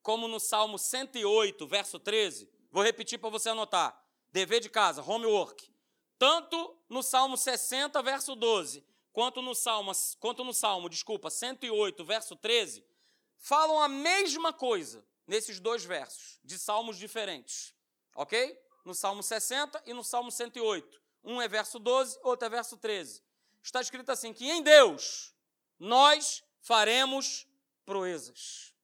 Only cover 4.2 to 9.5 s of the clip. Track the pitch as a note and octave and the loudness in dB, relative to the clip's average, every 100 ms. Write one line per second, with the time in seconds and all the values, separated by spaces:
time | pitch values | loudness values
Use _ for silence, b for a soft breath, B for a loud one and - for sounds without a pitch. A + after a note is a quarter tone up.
4.2 | _ F#3 F3+ A#3 G#3+ A3+ F#3+ C#3+ C#3+ A3 | _ -4 0 0 0 2 2 0 -4 -2
5.2 | A3+ G#3 D#3 - - _ _ _ _ _ | 2 2 0 -8 -20 _ _ _ _ _
6.2 | C4 E4 E4 E4+ E4+ - _ B3 B3+ C4 | 4 4 0 -8 -8 -14 _ -6 0 2
7.2 | C4+ B3+ C4 B3 - C4 C#4+ D4 B3+ C#4 | 2 0 -2 -2 -2 -2 -2 -2 -2 -4
8.2 | C#4 B3 A3+ G#3+ D3 C#3 _ _ _ - | -6 -2 0 0 -2 -12 _ _ _ -2
9.2 | B3 B3+ B3+ | -2 -2 -6